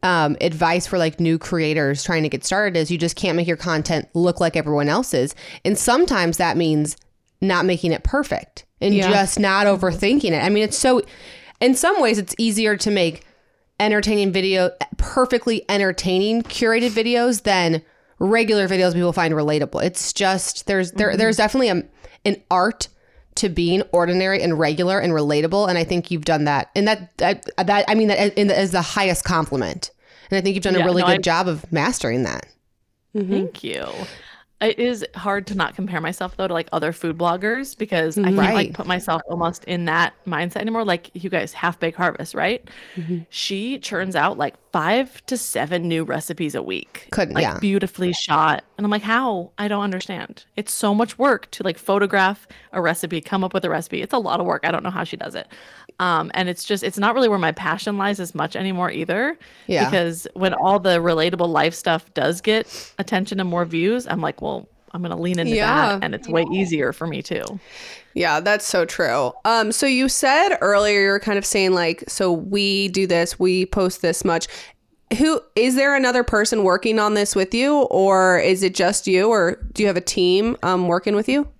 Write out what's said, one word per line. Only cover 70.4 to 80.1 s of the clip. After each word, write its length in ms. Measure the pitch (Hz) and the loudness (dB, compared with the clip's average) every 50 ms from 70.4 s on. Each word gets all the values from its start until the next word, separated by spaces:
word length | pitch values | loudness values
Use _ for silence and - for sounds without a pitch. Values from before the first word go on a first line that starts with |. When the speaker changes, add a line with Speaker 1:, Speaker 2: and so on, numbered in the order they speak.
| 359 403 370 - | 4 2 0 0
Speaker 2:
earlier, 400 | - 190 202 202 208 208 208 202 | 0 2 2 4 4 4 4 4
you 80 | 196 196 | 4 2
were 100 | 196 208 | 2 0
kind 200 | 208 214 208 202 | 0 -2 -2 -2
of 60 | 202 | -2
saying, 280 | - - 208 190 185 185 | -2 0 2 2 2 2
like, 300 | 180 170 165 170 - - - | 2 2 0 -2 -4 -8 -12
"So 240 | - - 196 185 | -4 -2 0 0
we 580 | 175 165 - 190 196 202 202 196 196 196 196 196 | 0 0 -2 -2 -2 0 0 2 2 0 0 0
do 180 | 185 190 190 180 | 0 0 0 2
this, 320 | 180 170 170 170 - - | 2 2 2 0 -2 0
we 260 | 185 185 185 185 185 | 2 2 2 2 0
post 380 | 185 - 208 190 180 185 - - | 0 0 0 0 0 -2 -2 -2
this 200 | 175 - - - | -2 -2 0 0
much." 240 | 190 170 165 - - - - - - - _ _ _ _ _ _ _ 233 220 | 0 0 0 -2 -4 -12 -16 -18 -20 -20 _ _ _ _ _ _ _ 0 2
Who, 240 | 277 311 320 269 - _ _ | 2 2 2 0 -4 _ _
is 200 | 214 226 262 254 | 2 2 4 4
there 200 | 262 269 277 285 | 4 2 2 2
another 280 | 277 262 247 247 247 240 | 2 2 2 2 2 2
person 400 | - - 214 214 226 - 220 202 | 2 2 2 2 2 2 2 4
working 360 | 190 175 185 - 233 220 220 | 4 2 2 2 0 0 2
on 140 | 208 208 208 | 2 2 2
this 180 | 208 202 202 - | 2 0 0 0
with 180 | 202 190 190 - | 0 0 0 0
you, 280 | 233 247 285 294 294 262 | 0 2 2 4 2 2
or 560 | - - 170 190 196 196 190 185 185 180 175 | 2 2 2 4 4 4 6 6 6 4 4
is 220 | - 175 190 185 | 4 4 2 2
it 140 | 196 185 185 | 2 -2 0
just 320 | - 190 175 208 - - - | 2 2 2 2 0 0 2
you, 220 | 185 185 190 220 | 2 4 4 4
or 280 | 233 214 175 170 214 - - - - | 4 4 2 2 0 -4 -8 -12 -4
do 80 | - | 0
you 60 | 214 202 | 0 2
have 100 | 190 175 | 0 0
a 40 | |
team, 560 | 180 - | -2 -4